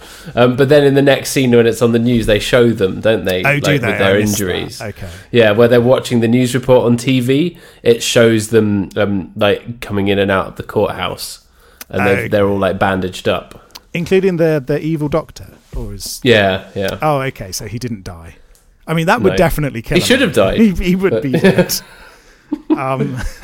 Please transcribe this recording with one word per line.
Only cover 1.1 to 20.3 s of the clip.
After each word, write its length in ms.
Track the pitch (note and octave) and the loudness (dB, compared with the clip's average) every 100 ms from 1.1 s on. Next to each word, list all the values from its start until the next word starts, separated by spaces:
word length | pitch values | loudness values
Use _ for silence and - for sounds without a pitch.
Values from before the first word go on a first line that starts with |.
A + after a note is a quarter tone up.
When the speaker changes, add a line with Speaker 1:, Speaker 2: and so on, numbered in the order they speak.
| C3+ - | 2 0
Speaker 1:
scene 200 | D3 B2+ A#2+ | -2 2 4
when 100 | A#2 | 4
it's 140 | A2 | 2
on 120 | A#2+ | 0
the 60 | A#2 | 2
news, 280 | A#2+ A#2+ G#2+ | 2 0 2
they 140 | G#2+ | 0
show 320 | - B2+ A#2+ | 2 2 4
them, 280 | A2+ A#2+ G2 | 2 -2 -2
don't 240 | G#2+ G#2+ | 0 0
they? 140 | F#2 F#2 | 0 -2
Speaker 2:
Oh, 0 | |
do 80 | F2+ | 0
Speaker 1:
Like, 100 | C#3+ | 0
Speaker 2:
they? 100 | C#3+ | 0
Speaker 1:
with 80 | C#3+ A2+ G#2 | 0 -2 0
their 180 | G2 G2+ | 2 2
Speaker 2:
I 20 | |
missed 180 | G#2 G2+ | 0 -2
that. 60 | |
Speaker 1:
injuries. 380 | F#2 F2 E2+ - | -4 -4 -8 -10
Speaker 2:
Okay. 260 | A2+ - F#2 F2 - | -14 -14 -16 -16 -2
Speaker 1:
Yeah, 200 | A#2+ A2 | 2 4
where 140 | G#2+ A#2+ | 4 4
they're 140 | B2 | 4
watching 400 | A#2+ B2 - A#2+ | 4 0 0 0
the 80 | A2+ | 2
news 260 | B2 B2+ | 2 0
report 300 | C3 - B2+ | -2 2 2
on 140 | A2 A#2+ | 4 0
T 220 | B2+ C3 | 0 -2
V, 360 | A#2+ C3+ E3+ E3+ - - | 0 0 -2 -6 -20 -4
it 200 | - A#2 | 0 0
shows 460 | - B2 A#2 A2+ G#2+ | 0 2 4 2 0
them, 420 | A2+ G#2+ G#2 E2 G#2+ | 0 2 0 -4 -2
um, 360 | G2+ G2+ E2 | -2 -2 -6
like, 460 | A2 G#2 F#2+ A#2 A#2 | -2 0 -2 -6 -14
coming 280 | - G#2 G2 | -8 -4 0
in 100 | G2 | 0
and 120 | G2 | 0
out 160 | F#2+ - | 0 -4
of 80 | - | -10
the 80 | |
courthouse. 800 | - A2 F#2+ - F#2 - - - _ _ _ - - | -6 -2 -2 -4 -8 -8 -14 -16 _ _ _ -20 -10
And 180 | C#3+ B2 | -4 0
they're, 120 | G2 | 0
Speaker 2:
Okay. 100 | A2+ | 0
Speaker 1:
they're 180 | G#2 G2+ | 0 0
all, 120 | G2+ | 0
like, 200 | F#2+ F#2+ | -2 0
bandaged 500 | G2+ F#2+ F#2 - A2 | 0 0 -4 -6 -4
up. 440 | F#2 - - _ - _ | -4 -6 -20 _ -20 _
Speaker 2:
Including 420 | D#3+ E3+ F#3+ F#3+ E3+ | -8 -2 0 2 0
the, 260 | E3 D#3 | 0 0
the 140 | B2+ D3 | -2 -4
evil 300 | D#3 D#3+ D3 | -4 -4 -2
doctor? 460 | D#3+ C#3+ - - - _ | -4 -6 -14 -20 -20 _
Or 200 | - A2 | -12 -10
is 260 | G2+ - - | -12 -12 -2
Speaker 1:
Yeah, 460 | C3 G#2+ G2 F#2+ - | 4 4 4 0 -6
yeah. 240 | - F#2+ F#2+ | -8 -6 -4
Speaker 2:
Oh, 220 | D3+ C#3+ | -2 -2
okay, 280 | C3 - G2 | -4 -10 -12
so 160 | - G#2+ | -12 -10
he 120 | A#2+ | -10
didn't 260 | B2 G#2+ | -10 -10
die. 320 | F#2 E2+ E2 - - _ _ _ - | -14 -18 -20 -20 -20 _ _ _ -6
I 80 | |
mean, 120 | E3 E3 | -2 0
that 140 | A#3 | 2
would 120 | G#3 | 2
Speaker 1:
No. 40 | F#2+ | 2
Speaker 2:
definitely 460 | C#3 - D3 A2+ | 0 0 -4 -6
kill 140 | - D#3 | -2 0
Speaker 1:
He 40 | |
Speaker 2:
him. 60 | - | 2
Speaker 1:
should 140 | B3+ | 2
have 100 | A#3 | 2